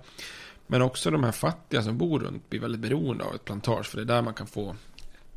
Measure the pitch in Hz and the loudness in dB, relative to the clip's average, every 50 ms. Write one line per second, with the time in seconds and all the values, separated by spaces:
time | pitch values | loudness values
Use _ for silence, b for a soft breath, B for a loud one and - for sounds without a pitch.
0 | B B B B B B B B B B B B B - - 123 127 127 - - | B B B B B B B B B B B B B 2 4 6 6 4 4 2
1 | - 170 156 151 131 113 107 - - 151 165 - - - - 127 110 110 110 120 | 0 2 4 4 4 4 2 2 2 0 0 0 -2 0 0 2 2 2 2 2
2 | 160 175 160 135 - - - - - - - - 117 117 117 110 113 113 131 151 | 2 2 2 2 0 -2 -6 -8 -8 -6 -6 -4 -2 -2 -4 -2 0 0 2 2
3 | 165 139 113 104 92 - - 95 - - 101 101 - - 113 101 107 - - 107 | 2 0 0 0 -2 -4 -4 -6 -6 -6 -6 -2 0 2 2 2 0 -2 -4 -4
4 | 110 120 120 120 117 113 110 - 107 104 - 107 104 101 104 110 B B B B | 0 2 2 2 2 2 -2 -6 -8 -8 -4 -4 -4 -4 -6 -8 B B B B
5 | B B B B B B - | B B B B B B -12